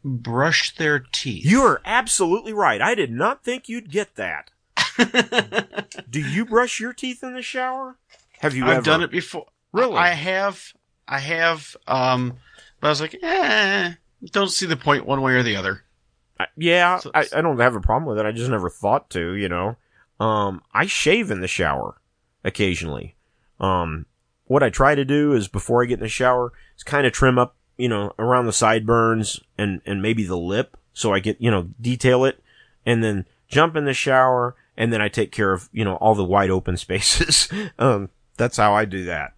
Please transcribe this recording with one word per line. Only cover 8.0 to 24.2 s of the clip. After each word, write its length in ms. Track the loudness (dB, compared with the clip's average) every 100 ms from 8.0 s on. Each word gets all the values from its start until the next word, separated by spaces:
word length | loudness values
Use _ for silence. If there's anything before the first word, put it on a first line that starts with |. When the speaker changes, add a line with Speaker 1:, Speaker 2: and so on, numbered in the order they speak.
| _ _ _ _
Speaker 2:
Have 140 | -4 -2
you 80 |
Speaker 1:
I've 140 | 0 2
Speaker 2:
ever? 40 |
Speaker 1:
done 200 | 2 0
it 80 | 0
before. 340 | -6 -8 -14 -16 _ _
Speaker 2:
Really? 220 | -2 0 2
Speaker 1:
I 120 | 0
have. 640 | 0 -4 -2 -4 -6 -20 _ _ _ -8
I 140 | -6
have. 560 | -4 2 2 0 -8 -18 -2
Um, 480 | 0 2 0 -2 -8 _ -20 -20 _
but 80 | 0
I 20 |
was 100 | 0
like, 160 | -4 -6
"Eh, 680 | -2 0 2 2 2 0 -2 -6 _ _ -4
don't 180 | 0 0
see 160 | -2 -2
the 100 | -2
point 300 | 2 2 2
one 160 | 0
way 120 | 4
or 100 | 4
the 100 | 2 0
other." 280 | -2 -6 _ _ _ _ _ -8
Speaker 2:
I, 60 | -8 -2
yeah, 420 | 2 4 4 2
Speaker 1:
So 120 | 0
Speaker 2:
I, 120 | 0 2 0
I 40 |
don't 180 | 0 4
have 160 | 2 2
a 40 |
problem 280 | 0 0 0
with 100 | -2
it. 80 | -2
I 60 |
just 180 | -2 -4
never 200 | -2 -4
thought 400 | -2 0 0 _
to, 240 | -6 -4
you 140 | -4 -4
know. 280 | -2 -4 -6 _ _ _ _
Um, 440 | 0 0 0 -4 _
I 140 | -2 0
shave 440 | 0 2 2 0
in 100 | -4
the 80 | -4
shower 520 | -2 -2 -2 -6 -14 _ _ _ _
occasionally. 680 | -8 -2 -2 -2 -6 -8 -12 _ _ _ _ _
Um, 460 | -2 0 -2 -6 -12 _